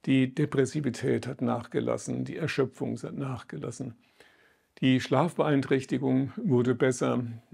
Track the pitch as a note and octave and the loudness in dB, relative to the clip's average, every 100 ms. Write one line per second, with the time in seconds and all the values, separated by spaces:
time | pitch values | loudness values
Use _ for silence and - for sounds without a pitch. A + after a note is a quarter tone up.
0 | - C3+ C3 C3 D3 C3+ C3+ D#3 C3 A2+ | 2 4 4 0 0 2 2 0 -4 -2
1 | C3 A#2+ A#2 C3 A#2+ A#2 A#2 - A#2+ A#2 | 0 -2 -2 -4 -2 -2 -4 -4 -2 -2
2 | - B2 C3 - D#3 - C3 - B2+ A#2 | -4 -6 -4 -4 -4 0 0 0 -6 -6
3 | - - C3+ A#2+ - D3 C3+ - B2+ A2+ | -8 -6 -6 -8 -10 -8 -8 -8 -10 -12
4 | _ _ - _ _ _ _ - C3 B2+ | _ _ -20 _ _ _ _ 0 4 4
5 | - C3+ E3 - D3+ C#3 C3 C3+ C3 B2+ | 4 2 2 2 2 2 2 0 0 -2
6 | C3 C3 C3+ - A3+ B2 B2 B2 C3 B2+ | 0 0 -2 -4 2 4 4 2 2 2
7 | C3 A#2+ A#2 A2+ _ | 0 0 -4 -10 _